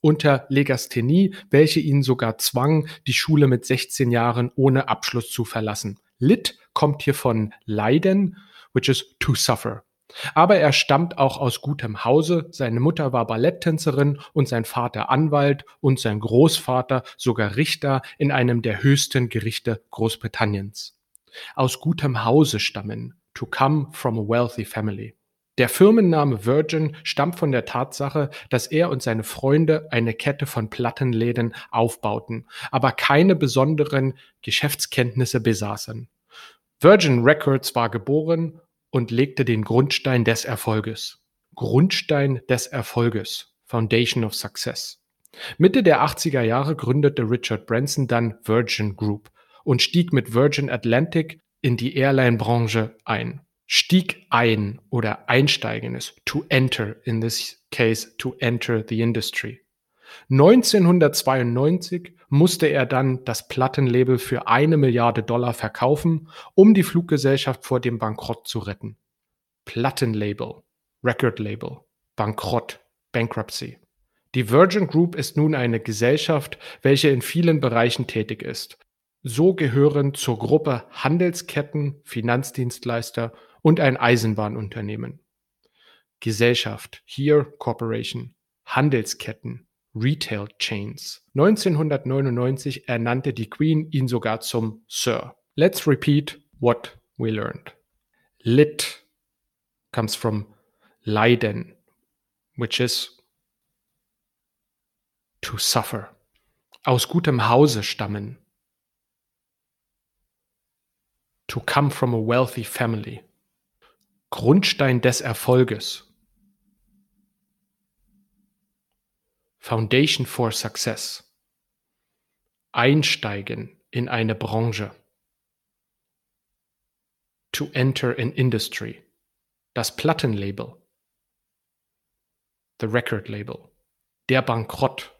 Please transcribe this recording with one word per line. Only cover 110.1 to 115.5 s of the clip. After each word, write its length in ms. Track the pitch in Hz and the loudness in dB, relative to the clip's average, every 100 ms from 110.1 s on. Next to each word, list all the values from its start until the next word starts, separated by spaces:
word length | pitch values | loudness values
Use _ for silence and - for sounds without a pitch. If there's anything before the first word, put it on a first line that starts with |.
| _ _ _ _ _ _ _ _ _ _ _ _ _ - | _ _ _ _ _ _ _ _ _ _ _ _ _ -12
To 140 | 117 | -10
come 320 | - 143 143 | -2 0 0
from 240 | - 127 117 | 0 -2 -2
a 120 | 110 | 0
wealthy 360 | 120 127 - | 0 0 -4
family. 580 | 110 - 120 110 101 113 _ _ _ _ _ _ _ _ _ _ _ | -10 -4 -4 -4 -8 -16 _ _ _ _ _ _ _ _ _ _ _
Grundstein 680 | - 113 180 190 - 139 123 | -2 4 4 4 0 0 2
des 180 | 127 123 | 2 0
Erfolges. 920 | 123 110 - | -4 -6 2